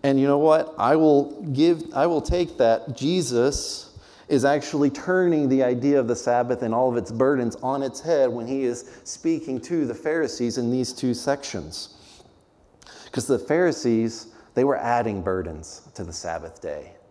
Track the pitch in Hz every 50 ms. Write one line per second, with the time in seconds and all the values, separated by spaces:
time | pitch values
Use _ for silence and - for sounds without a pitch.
0 | - 139 139 135 135 139 143 143 151 160 156 160 - - - - 107 123 147 160
1 | 160 156 147 139 139 143 - - - 156 135 131 156 170 170 160 160 - - 127
2 | 143 170 170 151 - - 170 180 180 170 - - 127 113 113 - - - 127 -
3 | 135 151 175 185 170 127 123 117 120 139 139 - - - - - - - - -
4 | - - - - - - 147 135 117 139 143 151 143 - - 147 143 143 139 -
5 | - - 185 185 185 180 170 151 147 131 135 131 131 123 127 123 123 143 143 143
6 | 127 113 120 117 - 120 120 120 123 123 127 104 127 113 110 117 127 131 120 120
7 | 98 - 117 113 131 135 143 131 120 117 110 - - 127 135 139 139 135 - -
8 | - 156 170 147 135 123 113 120 113 117 135 139 135 123 120 120 - - - -
9 | - - - - - 165 165 151 - - 131 127 131 - 175 165 147 - 117 -
10 | - 156 156 165 160 120 - - 120 120 113 131 120 117 123 127 127 117 - -
11 | - 127 120 120 - 139 139 139 - - - 101 73 78 80 - - - - -
12 | - - - - - - _ _ _ _ _ _ _ _ _ _ - - - -
13 | - - - 135 113 - 135 117 123 - 143 165 180 175 139 - - 123 117 113
14 | 113 113 113 - - - - - - _ _ - 127 139 135 - - 117 120 120
15 | 120 113 104 98 87 98 92 92 90 82 80 76 78 - - - - - _ -
16 | 95 85 85 - - 87 82 82 78 80 80 - - - 73 73 69 65 - -
17 | _ _